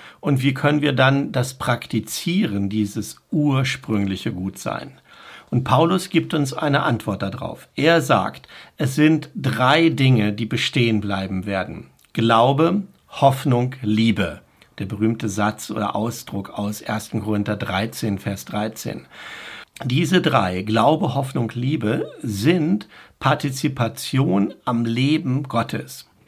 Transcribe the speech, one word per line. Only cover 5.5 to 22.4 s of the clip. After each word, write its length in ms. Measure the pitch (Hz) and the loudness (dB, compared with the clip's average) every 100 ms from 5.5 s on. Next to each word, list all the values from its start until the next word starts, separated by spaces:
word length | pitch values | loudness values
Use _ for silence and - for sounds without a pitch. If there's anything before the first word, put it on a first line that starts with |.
Und 140 | 127 | -2
Paulus 460 | 127 127 170 185 - | 2 4 4 2 0
gibt 220 | 165 - | 0 0
uns 220 | 156 139 | 0 -2
eine 300 | - 151 143 | -2 0 2
Antwort 380 | 170 113 - 98 | 2 -2 -2 -4
darauf. 460 | 98 - - - - | -4 -6 -10 -12 -12
Er 260 | - 147 170 | 0 4 4
sagt, 460 | 135 113 101 - - - - - | 4 2 2 -6 -18 -20 -14 -4
es 180 | 131 | -2
sind 360 | 135 156 156 - | 4 6 4 0
drei 540 | - 131 131 127 156 165 | -4 -2 2 4 4 4
Dinge, 440 | 131 131 120 104 | 4 4 6 4
die 140 | 104 113 | -2 -2
bestehen 540 | 123 - 139 117 107 | -2 0 2 2 2
bleiben 440 | 101 98 95 95 | 0 -4 -2 -4
werden. 440 | 98 95 90 78 - _ _ | -2 -4 -4 -10 -16 _ _
Glaube, 720 | - 117 113 123 139 165 202 190 _ _ | 0 4 6 6 4 2 2 -4 _ _
Hoffnung, 680 | - 139 131 147 123 123 - | 2 4 4 2 2 0 -2
Liebe. 600 | 107 107 113 107 87 76 _ _ _ - | 0 2 4 2 -2 -6 _ _ _ -10
Der 80 | 92 | -8
berühmte 420 | 101 110 113 113 | 0 0 0 -4
Satz 440 | 98 104 - - | -2 -2 -2 -6
oder 240 | - 101 104 | -4 -2 -2
Ausdruck 540 | 117 - - 98 98 | -4 -6 -8 -8 -8
aus 300 | - 104 107 | -6 -6 -6
ersten 420 | - 214 - 113 | -6 -6 -4 -6
Korinther 340 | 101 104 101 101 | -2 -2 -2 -4
dreizehn, 600 | 95 95 113 - 117 98 | -4 -2 -4 -4 -4 -4
Vers 240 | - 98 | -4 -8
dreizehn. 640 | - 104 110 - - - - - - - - - - - | -6 -6 -6 -6 -10 -10 -14 -20 -18 -16 -16 -18 -18 -8
Diese 380 | 127 131 151 185 | -2 0 2 2
drei, 400 | - 131 95 92 | 4 2 2 -2
Glaube, 520 | 104 110 120 156 160 135 | 0 2 4 2 0 -2
Hoffnung, 340 | 131 131 113 | -4 -4 -4
Liebe, 600 | 120 131 151 107 120 - - | -4 -4 -2 -2 -2 -4 -8
sind 640 | 120 98 | -6 0